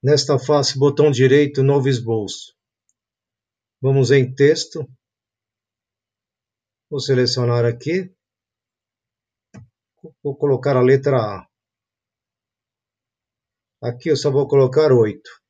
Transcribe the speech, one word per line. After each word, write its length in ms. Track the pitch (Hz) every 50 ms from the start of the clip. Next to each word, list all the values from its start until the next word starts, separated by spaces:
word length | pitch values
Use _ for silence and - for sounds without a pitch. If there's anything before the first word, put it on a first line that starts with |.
| -
Nesta 300 | 131 151 139 - - 143
face, 400 | 131 - - 151 143 135 - -
botão 320 | 135 135 143 143 147 147 151
direito, 540 | 139 113 131 131 135 147 147 143 147 139 131
novo 260 | 135 139 143 127 139
esboço. 680 | 131 117 113 113 113 110 104 95 - - - - _ _ _ _ _ _ _ _ _ _ _ _ _ _ _ _ _ _ _ _ _ _ _ _ _ _
Vamos 300 | 127 135 135 139 131 117
em 240 | 143 139 127 127 131
texto. 520 | - 143 143 160 165 - - - 165 143 - - _ _ _ _ _ _ _ _ _ _ _ _ _ _ _ _ _ _ _ _ _ _ _ _ _ _ _ _ _ _ _ _ _ _ _ _ _ _ _
Vou 80 | 151 139
selecionar 680 | 123 - 135 123 127 120 - 127 123 120 120 120 117
aqui. 500 | 120 117 120 - 147 170 190 185 185 _ _ _ _ _ _ _ _ _ _ _ _ _ _ _ _ _ _ _ _ _ _ _ _ _ _ _ _ _ - - _ _ _ _ _ _ _ - 156 _ _
Vou 160 | _ 143 139
colocar 400 | - - 143 135 123 127 143 139
a 40 | 127 123
letra 340 | 127 135 131 135 143 135
A. 320 | 127 110 104 101 95 95 _ _ _ _ _ _ _ _ _ _ _ _ _ _ _ _ _ _ _ _ _ _ _ _ _ _ _ _ _ _ _ _ _ _ _ _ _ _ _ _ _ _ _ _ _ _ _
Aqui 280 | - 123 117 120 - 170
eu 60 | 151
só 140 | 131 - 147
vou 180 | 131 139 139
colocar 440 | - 139 139 135 123 127 151 156 151
oito. 500 | 131 120 113 107 104 - _ - - _ _